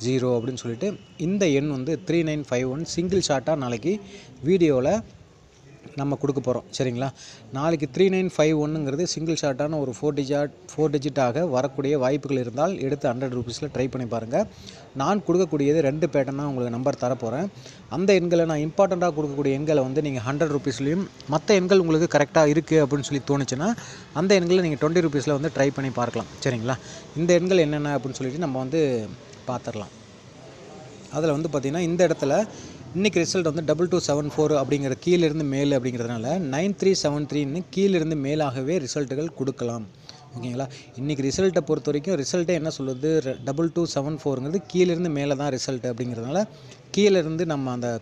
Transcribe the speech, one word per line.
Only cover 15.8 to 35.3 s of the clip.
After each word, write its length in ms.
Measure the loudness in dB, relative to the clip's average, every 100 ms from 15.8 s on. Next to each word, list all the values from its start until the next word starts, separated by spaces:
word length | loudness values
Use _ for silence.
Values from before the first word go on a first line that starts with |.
| 2 0 0
பேட்டர்ன் 340 | 2 0 -2
தான் 80 | -4
உங்களுக்கு 180 | -2 -2
நம்பர் 300 | -2 -2 0
தரப்போறேன். 460 | -2 -2 -2 -4 -4 -8 -18 -20 -8
அந்த 240 | -2 4
எண்களை 320 | 4 4 2 2
நான் 180 | 0 -2
இம்பார்ட்டண்ட்டாக 460 | 2 2 4 0 0
கொடுக்கக்கூடிய 340 | -2 0 0 0
எண்களை 240 | 2 2
வந்து 180 | 2 0
நீங்க 200 | -2 -4 -4
ஹண்ட்ரட் 280 | 0 0 0
ருப்பீஸ்லையும், 520 | -2 -2 0 0 -2 -8 -2
மத்த 160 | -2 4
எண்கள் 300 | 4 6 4
உங்களுக்கு 400 | 6 4 4 4
கரெக்டா 280 | 4 6 6
இருக்கு 400 | 4 4 4 4
அப்படின்னு 240 | 2 -2
சொல்லி 140 | -4 0
தோணுச்சுன்னா, 460 | 0 0 -2 -2 -2 -6 -16 -8
அந்த 220 | -2 4 4
எண்களை 260 | 6 4 4
நீங்க 100 | 2
ட்வென்டி 240 | 2 2 2
ருப்பீஸில் 320 | 0 0 0
வந்து 120 | 0 0
ட்ரை 140 | 0 0
பண்ணி 160 | -4
பார்க்கலாம். 360 | -2 -2 -4 -8 -4
சரிங்களா? 340 | -2 -2 -2 -4 -6 -18 -12 -4
இந்த 160 | 4
எண்கள் 240 | 4 4 4
என்னென்ன 400 | 4 0 -2 -2
அப்படின்னு 220 | -4 -6
சொல்லிட்டு 260 | -6 -4 -4
நம்ம 120 | -4
வந்து 500 | -2 0 2 0 -4 -12 -18 -14 -8
பார்த்துடலாம். 460 | -6 -6 -10 -10 -16 -20 -20 -20 -20 -20 -20 -20 -18 -18 -18 -8
அதுல 200 | -2 0
வந்து 180 | 2 0
பார்த்தீங்கன்னா, 260 | -2 -2 0
இந்த 280 | 0 4 4
இடத்துல 400 | 4 2 2 0 -6 -18 -18 -10 0
இன்னைக்கு 240 | 2 2
ரிசல்ட் 240 | 2 0 0
வந்து 140 | 0 0
டபுள் 220 | 2 2
டூ 120 | 0 0
செவன் 220 | 0 0 0
ஃபோர் 160 | 2
அப்படிங்கிற 420 | 4 2 0 0 -2 2
கீழேருந்து 380 | 4 4